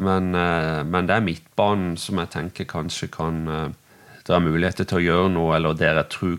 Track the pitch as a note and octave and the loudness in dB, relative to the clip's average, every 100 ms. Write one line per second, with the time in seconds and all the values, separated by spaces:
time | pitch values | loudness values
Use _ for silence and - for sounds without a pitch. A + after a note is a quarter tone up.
0 | F#2+ F#2+ F#2 F2+ F2 E2+ D#2+ D#2+ D2+ F2+ | 0 0 0 0 0 0 0 -2 -2 -2
1 | F2+ G#2 G2+ D#2+ - - G#2 G2+ F2+ E2+ | 0 2 0 -4 -6 0 2 2 -2 -4
2 | - F#2+ E2+ D#2+ E2+ - - E2 D#2+ - | -4 -4 -4 -6 -8 -8 -8 -6 -6 -6
3 | D#2+ - E2 E2 D#2+ D#2 D#2 D#2 _ - | -8 -6 -4 -4 -4 -4 -6 -8 _ -20
4 | - - - F2+ E2+ D#2+ F2+ - F#2+ F#2 | -20 -10 2 4 4 2 0 0 -2 0
5 | F2 E2+ F#2+ F2 E2 D#2+ D#2+ D#2 D#2+ D#2+ | 2 4 4 2 2 2 2 2 2 2
6 | D2+ - F#2 | 0 -4 -4